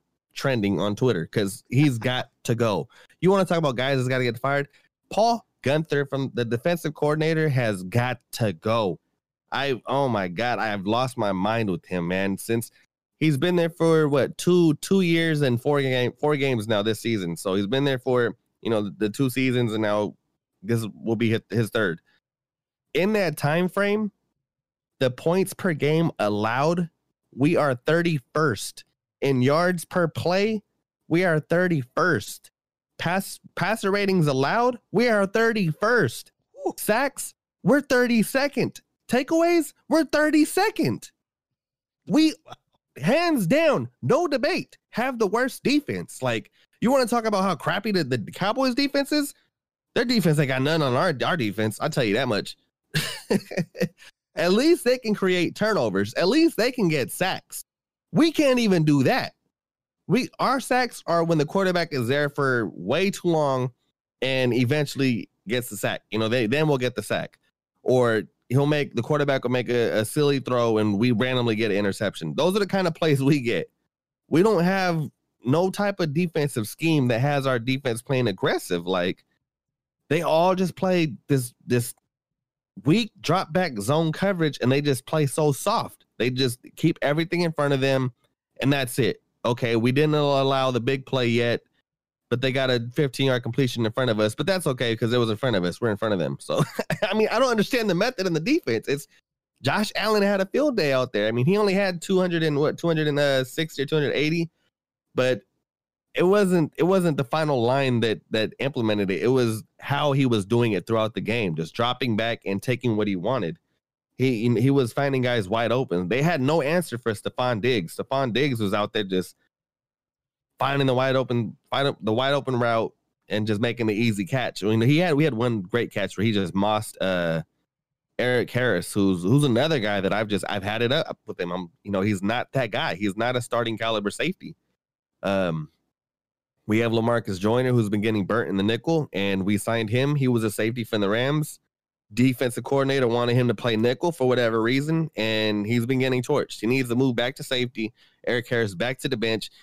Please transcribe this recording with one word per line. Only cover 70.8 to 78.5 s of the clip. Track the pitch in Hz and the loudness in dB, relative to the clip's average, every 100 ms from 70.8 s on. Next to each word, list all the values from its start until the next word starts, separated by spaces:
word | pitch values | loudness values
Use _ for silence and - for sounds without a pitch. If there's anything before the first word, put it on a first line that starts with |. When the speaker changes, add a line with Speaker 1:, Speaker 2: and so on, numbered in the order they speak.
| 107 98 | 2 2
Speaker 1:
we | 123 | 2
randomly | 110 127 127 120 107 | 2 0 0 0 0
get | 110 | 0
an | 98 | 0
interception. | 101 - 101 - 80 73 | -2 -2 -4 -4 -6 0
Those | 165 208 | 0 0
are | |
the | 190 | 0
kind | 196 180 | 0 -2
of | |
plays | 160 165 135 | 0 0 2
we | 135 147 | 2 2
get. | 117 92 67 _ _ _ _ _ _ | 0 -2 -4 _ _ _ _ _ _
We | 151 | 2
don't | 214 190 | 4 4
have | 175 190 185 165 139 - _ _ 120 | 2 0 0 -2 -6 -10 _ _ 0
no | 151 190 | 2 0
type | 190 202 202 | 0 -2 -2
of | 165 | -2
defensive | 143 175 160 143 123 104 | -2 -2 -2 -2 -4 -8
scheme | - 160 151 123 | -4 0 2 2
that | 113 | 2
has | 143 143 135 | 0 0 0
our | 127 | -2
defense | 113 131 135 113 | -2 -2 -2 -4
playing | - 127 117 | -2 0 0
aggressive. | 95 151 | 0 -2